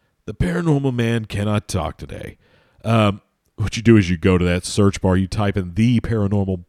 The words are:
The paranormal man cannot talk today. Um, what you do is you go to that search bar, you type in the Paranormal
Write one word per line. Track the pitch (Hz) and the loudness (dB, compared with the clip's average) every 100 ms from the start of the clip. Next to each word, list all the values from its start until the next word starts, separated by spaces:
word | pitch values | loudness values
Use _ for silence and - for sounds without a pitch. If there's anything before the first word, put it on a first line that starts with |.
| _ _ - | _ _ -12
The | 104 | -4
paranormal | 180 175 170 143 139 | -2 0 2 2 0
man | 120 117 117 110 | -2 -2 -2 -4
cannot | 101 104 104 - | -4 -2 -2 -2
talk | 92 78 - | -4 -4 -8
today. | 76 - 57 - _ _ _ _ 104 | -14 -12 -14 -16 _ _ _ _ 0
Um, | 113 104 101 _ _ _ - | 2 2 0 _ _ _ -6
what | 101 - | -6 0
you | |
do | 110 110 | 6 6
is | 87 | 4
you | 87 | 0
go | 95 90 | 2 2
to | 87 | 2
that | 87 - | -2 -4
search | - 98 - | 2 2 2
bar, | 95 92 | 0 0
you | 92 | 0
type | - 101 98 | -2 -4 -4
in | 90 | -6
the | 87 117 120 | 0 2 2
Paranormal | - 113 101 101 95 92 | 0 -2 0 0 -2 -4